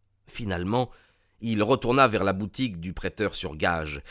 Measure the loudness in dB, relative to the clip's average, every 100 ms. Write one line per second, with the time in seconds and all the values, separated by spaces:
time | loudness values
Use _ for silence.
0 | _ _ -16 -8 -4 -4 0 0 -2 -8
1 | _ _ _ -10 -2 2 4 4 4 6
2 | 6 4 2 0 -4 -4 -6 -4 -8 -6
3 | -6 -2 -2 -2 -6 -2 0 0 -2 -8
4 | -12